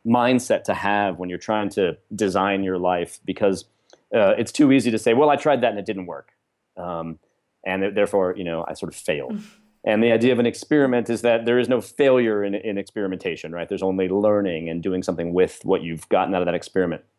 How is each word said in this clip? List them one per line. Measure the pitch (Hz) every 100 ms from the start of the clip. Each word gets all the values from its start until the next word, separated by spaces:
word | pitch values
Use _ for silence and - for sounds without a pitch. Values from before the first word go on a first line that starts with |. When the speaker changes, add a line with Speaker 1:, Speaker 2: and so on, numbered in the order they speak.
| 113
Speaker 1:
mindset | 123 120 127 - 101
to | -
have | 90 98 104 101 85
when | 90
you're | 87
trying | - 107 101
to | - 92 78 _
design | 104 104 95 95 98
your | 98 92
life, | 90 87 87 -
because, | - 87 101 95 - _ _ _ _
uh, | 113 98 110
it's | 113
too | - 147
easy | 135 117
to | 110
say, | 120
"Well, | 117 151
I |
tried | 139 151 135
that | 117
and | 104
it | 95
didn't | 95 87
work. | 73 - _ _ _ _ -
Um, | 87 85 82 80 _ _ _ _ -
and | 95
th-, | 98
therefore, | 101 101 101 92 92
you |
know, | 87 82 85
I |
sort | - 85
of | -
failed." | - 73 67 208 -
Speaker 2:
<laughs> | _ _ _ -
Speaker 1:
And | 107
the | 117
idea | 113 120
of | 120
an | 120
experiment | - - 151 135 123 110
is | 113
that | 120 113
there | 113 120
is | 117
no | 127
failure | - - 139 127 113 104
in, | 101
in | 101 107 98
experimentation, | 98 - 98 92 92 80 82
right? | 85 85
There's | 98
only | 95 95 92
learning | 98 107 104 98 82 82
and | 82
doing | 90 92
something | 87 85 85
with | 87 92 -
what | - 92
you've | 85 82 -
gotten | 98 92
out | 95
of | 87
that |
experiment. | 87 - 95 90 76 -